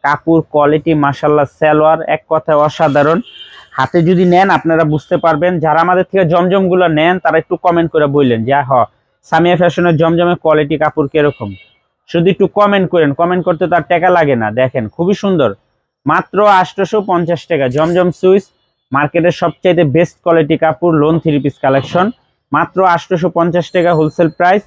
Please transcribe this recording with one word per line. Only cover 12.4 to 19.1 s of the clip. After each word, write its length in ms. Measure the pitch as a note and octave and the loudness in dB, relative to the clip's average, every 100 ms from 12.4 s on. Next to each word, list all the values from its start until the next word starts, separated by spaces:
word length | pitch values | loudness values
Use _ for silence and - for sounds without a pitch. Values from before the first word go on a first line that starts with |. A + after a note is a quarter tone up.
| F#3+ | -2
কমেন্ট 400 | - G#3 G3+ F#3 | 0 0 0 0
করেন, 240 | F3 D3 | 0 0
কমেন্ট 320 | C#3 E3+ F3+ F3 | 0 -2 -2 -2
করতে 220 | E3 F3+ | -2 0
তো 80 | F3 | -2
আর 60 | |
টাকা 280 | D3 F3 F3+ | 0 0 2
লাগে 260 | F3+ D3+ B2 | 2 2 0
না। 160 | A2 | -2
দেখেন, 320 | A2 B2+ C3 G#2+ | -2 -2 -2 -6
খুবই 260 | - F3 | -4 -4
সুন্দর। 360 | G3+ G3+ F3+ A#2+ G2 _ _ _ _ C#3 | -2 -2 0 0 -4 _ _ _ _ -2
মাত্র 320 | F3 F#3+ F#3+ G#3 | -2 -2 0 2
আটশোশো 540 | F#3+ F3+ - F#3+ G#3+ | 2 0 -4 -2 -2
পঞ্চাশ 400 | G#3 F3 E3 E3+ - | -2 -2 -2 -4 -4
টাকা, 180 | D#3+ C3 | -2 -2
জমজম 420 | C3+ D#3+ F3 F3+ | 0 0 2 0
সুইস 340 | - F#3 F#3+ - _ _ _ _ | 0 2 2 0 _ _ _ _
মার্কেটের 400 | C3+ D3 | -2 -2